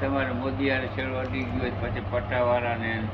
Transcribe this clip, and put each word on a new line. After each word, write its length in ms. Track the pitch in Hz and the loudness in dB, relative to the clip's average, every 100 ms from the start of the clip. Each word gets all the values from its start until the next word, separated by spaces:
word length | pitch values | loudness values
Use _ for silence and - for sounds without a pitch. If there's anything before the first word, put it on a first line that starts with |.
તમારે 300 | 139 139 131 | 0 2 0
મોદી 400 | 123 135 131 139 | 0 -2 0 2
હારે 160 | 131 127 | 2 0
છેડો 280 | - 131 127 | -2 -2 -2
અડી 280 | 127 131 | -2 -2
ગયો 180 | 123 127 | -2 -2
હોય, 80 | 123 | -2
પછી 320 | - 120 120 - | -2 -2 -2 -2
પટ્ટાવાળાને 920 | 123 - 127 120 123 120 117 113 110 107 | -2 0 2 4 4 2 0 0 -2 -2